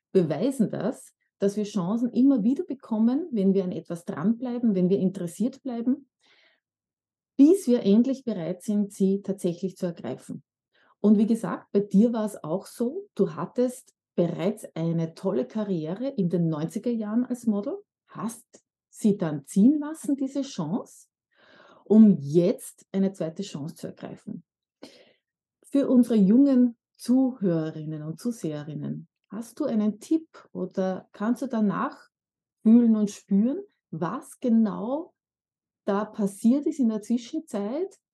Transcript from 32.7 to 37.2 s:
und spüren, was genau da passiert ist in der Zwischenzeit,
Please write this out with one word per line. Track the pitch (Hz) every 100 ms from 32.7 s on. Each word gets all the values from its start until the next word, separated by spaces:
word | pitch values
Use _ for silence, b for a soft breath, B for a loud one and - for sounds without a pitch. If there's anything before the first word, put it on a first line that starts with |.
| 233 233 220
und | 202
spüren, | - _ 196 233 330 403 _ _
was | 165 170 254 - -
genau | 254 226 220 175 214 285 359 _ _ _ _ _ _ _ -
da | 202
passiert | 214 214 196 - 233 277 294
ist | 302
in | 233
der | 214
Zwischenzeit, | 202 240